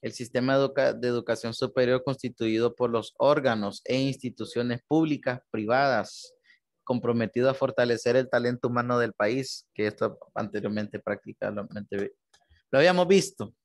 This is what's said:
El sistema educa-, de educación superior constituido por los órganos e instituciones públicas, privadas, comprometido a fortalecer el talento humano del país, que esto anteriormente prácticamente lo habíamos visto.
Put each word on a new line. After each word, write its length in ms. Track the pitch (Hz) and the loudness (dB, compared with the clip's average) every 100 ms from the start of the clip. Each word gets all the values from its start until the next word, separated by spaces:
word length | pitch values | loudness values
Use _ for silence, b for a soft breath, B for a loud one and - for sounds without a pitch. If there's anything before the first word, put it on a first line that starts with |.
El 100 | 120 | -10
sistema 440 | - 120 123 127 135 | -10 -6 -2 2 2
educa-, 380 | 139 135 131 | 2 2 0
de 140 | 113 123 | 0 -2
educación 460 | 120 117 113 117 | -2 -2 -4 -4
superior 500 | 113 131 131 123 127 | -4 -4 0 2 2
constituido 720 | 127 131 123 123 113 110 117 117 | 0 -4 -6 -4 0 2 0 0
por 140 | 123 | 0
los 260 | 117 107 _ | 0 -4 _
órganos 640 | 135 147 131 113 101 101 - | 2 4 2 0 -4 -8 -4
e 140 | 127 | 0
instituciones 800 | 135 127 127 - 107 - 120 120 _ | 0 -2 -8 -8 -8 -4 -4 -4 _
públicas, 540 | 151 160 143 - 123 _ | 2 2 0 -2 -6 _
privadas, 880 | 110 107 127 139 120 95 - - _ b b _ _ | -6 0 2 4 2 -2 -10 -20 _ b b _ _
comprometido 680 | - 123 120 117 113 - 127 | -4 -2 0 0 0 2 2
a 40 | |
fortalecer 640 | 135 135 - 120 117 120 123 | 2 -2 0 2 2 2 2
el 120 | 127 | 4
talento 380 | 120 120 123 127 | 0 0 -2 -2
humano 320 | 120 120 123 | -2 0 0
del 140 | 117 | 0
país, 520 | - 104 127 131 - _ | 0 0 0 -4 -10 _
que 140 | - 104 | -4 -4
esto 320 | 104 110 - - - | -2 -4 -4 -12 -8
anteriormente 640 | 107 104 104 107 104 104 | -6 -6 -4 -4 -6 -8
prácticamente 1120 | - 101 - 107 101 104 101 107 101 101 98 - _ b b b _ | -6 -6 -8 -8 -6 -6 -10 -12 -8 -6 -6 -10 _ b b b _
lo 100 | 135 | 4
habíamos 280 | 165 180 180 | 6 4 6
visto. 480 | 196 - - 110 _ | 4 4 -6 -12 _